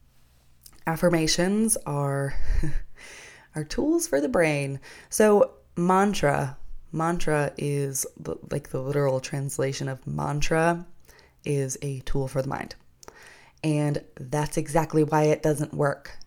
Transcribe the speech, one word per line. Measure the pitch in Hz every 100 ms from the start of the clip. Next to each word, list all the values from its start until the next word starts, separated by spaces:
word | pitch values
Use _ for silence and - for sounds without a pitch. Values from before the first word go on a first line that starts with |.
| _ _ _ _ _ _ - - 165
Affirmations | 160 180 165 156 - 180 208 220 - -
are, | 143 139 139 139 - - -
<laughs> | 151 - - - - - - - -
are | 151
tools | 151 - 285 339 -
for | 277
the | 285
brain. | 226 160 143 139 135 - - -
So | - 214 208 - - _ -
mantra, | 175 190 202 196 143 143 135 - - - -
mantra | 156 165 175 - 151 143 -
is | 143 143 139 131 - -
the, | - - -
like, | 143 -
the | 131
literal | 131 143 139 131
translation | - 143 139 - 135 135 139
of | 131 139
mantra | 147 147 147 - 160 165 170 - - - - _ _
is | 156 143 131 -
a | 143 131
tool | - 143 131
for | 139
the | 135
mind. | - - - - _ - - - - - _
And | 156 147 147 143 - -
that's | 127 151 147 170
exactly | 143 160 151 156
why | 151 156
it | 151 151
doesn't | 156 147 151
work. | 151 143 - - -